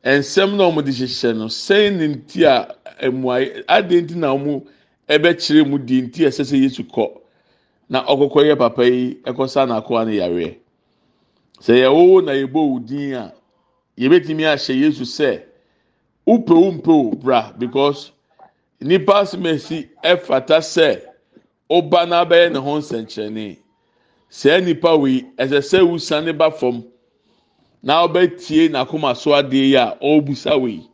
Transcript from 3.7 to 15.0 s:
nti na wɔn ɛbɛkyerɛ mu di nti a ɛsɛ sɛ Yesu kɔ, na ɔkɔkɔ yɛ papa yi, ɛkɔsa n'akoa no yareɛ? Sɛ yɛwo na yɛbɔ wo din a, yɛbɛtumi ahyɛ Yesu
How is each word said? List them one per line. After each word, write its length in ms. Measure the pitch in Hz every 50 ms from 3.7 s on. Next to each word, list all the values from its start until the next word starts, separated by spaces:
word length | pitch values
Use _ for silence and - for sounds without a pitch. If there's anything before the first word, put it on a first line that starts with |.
| 175 214 202 175 180 175 170 147
nti 80 | 170
na 200 | 175 160 139 135
wɔn 280 | 139 139 147 147 135 139 - _ _ _ _ _ _ _ _
ɛbɛkyerɛ 580 | 147 151 151 170 170 170 - - 151 156 156 139
mu 80 | 139 143
di 240 | 131 120 131 131 127
nti 220 | 120 117 165 160
a 40 | 139
ɛsɛ 140 | 127 - 143
sɛ 160 | 127 143 135
Yesu 220 | 131 135 123 - 120
kɔ, 360 | - - - 110 - - - _ _ _ _ _ _ _ _ _ _ _ _ _ _
na 140 | 131 131 127
ɔkɔkɔ 400 | - 143 135 143 139 143 151 143 151
yɛ 80 | 151 135
papa 280 | 127 117 113 - 120
yi, 300 | 123 123 123 123 127 123 - _
ɛkɔsa 440 | 127 123 123 131 131 - 143 135 123
n'akoa 380 | 117 110 110 - 120 113 113
no 60 | 113
yareɛ? 460 | 107 101 87 87 87 87 82 80 - _ _ _ _ _ _ _ _ _ _ _ _ _ _ _ _ _ _ _ _ _
Sɛ 200 | _ - 117 123 131
yɛwo 400 | 131 139 160 175 180 190 190 185
na 80 | 156 139
yɛbɔ 200 | 135 135 131 131 156 160 147
wo 100 | 131 123
din 340 | 120 110 135 143 143 139 135
a, 200 | 123 110 85 - _ _ _ _ _ _ _ _ _ _ _ _ -
yɛbɛtumi 460 | 120 135 165 180 143 151 156 156 156
ahyɛ 360 | 170 151 135 - - 135 131
Yesu 240 | 143 156 143 147